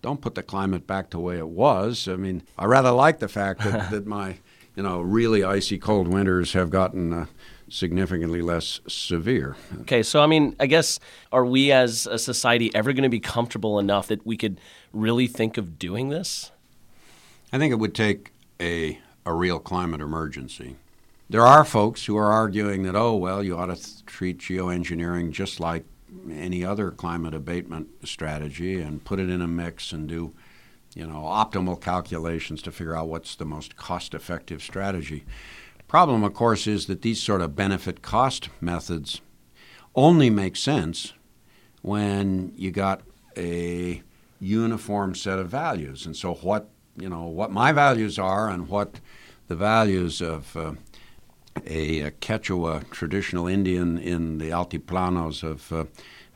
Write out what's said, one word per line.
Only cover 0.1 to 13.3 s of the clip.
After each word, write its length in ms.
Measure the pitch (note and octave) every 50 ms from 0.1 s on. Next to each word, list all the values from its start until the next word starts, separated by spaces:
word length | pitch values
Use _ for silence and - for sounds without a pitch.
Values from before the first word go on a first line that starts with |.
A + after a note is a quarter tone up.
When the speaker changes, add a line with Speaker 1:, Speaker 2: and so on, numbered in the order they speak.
| C#3+ C3+
Speaker 1:
put 140 | - A#2 -
the 80 | - -
climate 420 | - G2 G2 F#2+ F#2+ F#2+ F2 -
back 260 | - F#2+ G2 F#2+ -
the 100 | - E2+
way 180 | F2 F2+ F2+ E2+
it 100 | D#2+ D#2+
was." 600 | E2 F#2 B2+ D3 A#2+ F#2 G2+ A2+ A#2+ - - F#2+
I 80 | F2+
mean, 260 | F#2 G2 F#2+ F#2 E2 - - - -
I 60 | F#2
rather 260 | G#2+ C3 C3+ C3 B2+
like 300 | A#2+ B2+ C#3 D#3+ D#3+ -
the 80 | A2 F#2+
fact 340 | - G#2 G2 G2 F#2+ - A2
that, 280 | G#2 G#2 G#2+ F#2+ F2+
<laughs> 20 | G#2+
that 120 | G#2 G2+
my, 340 | G#2+ G#2 G2+ G2 F#2+ F2 - - _ _ _ - _ _
you 80 | F#2+ G2+
know, 180 | F#2+ F2+ F2
really 440 | F2 F#2 G#2 A2+ A#2 A2+ A2+ G2+ F#2+
icy 340 | F#2 G2+ G2 F2+ - G2+ E2+
cold 300 | - G#2+ G#2+ G2+ F2+ E2+
winters 460 | F#2 G2 G2 F#2+ F#2 F#2 F2 - -
have 160 | F#2 F#2 D#2+
gotten, 420 | F2+ F#2+ F#2 - - F#2 E2+ E2 E2+
uh, 140 | E2+ D#2+ - - - - - - - - -
significantly 720 | - - F#2+ E2+ E2+ F#2 F#2+ E2+ F#2 E2 E2+ E2 E2+ E2+
less 380 | E2+ F2 E2+ E2 D#2 - - - -
severe. 680 | - - - - - F2 E2 E2 A2+ C3 G2 C2+ C#2 C2+ - - - G2 -
Speaker 2:
Okay, 200 | - - C3+ A#2
so, 220 | A2 - - D3+ D3
I 60 | D3+
mean, 260 | D#3+ D#3 D3 A#2+ - -
I 60 | C#3+
guess, 340 | C3 D#3 E3+ D3+ - - - - - - - - _ -
are 120 | C3 B2
we 280 | B2 B2+ C3 C3+ C#3 C3+
as 340 | C3 B2+ A#2+ A2+ A2+ -
a 100 | A#2 A#2
society 560 | A2+ - C3+ A#2+ - - A#2+ A#2 A#2+ A#2 G#2+ -
ever 160 | G#2+ G#2+ C3+ C#3
gonna 160 | - C3+ C3
be 100 | A#2 G#2
comfortable 640 | - -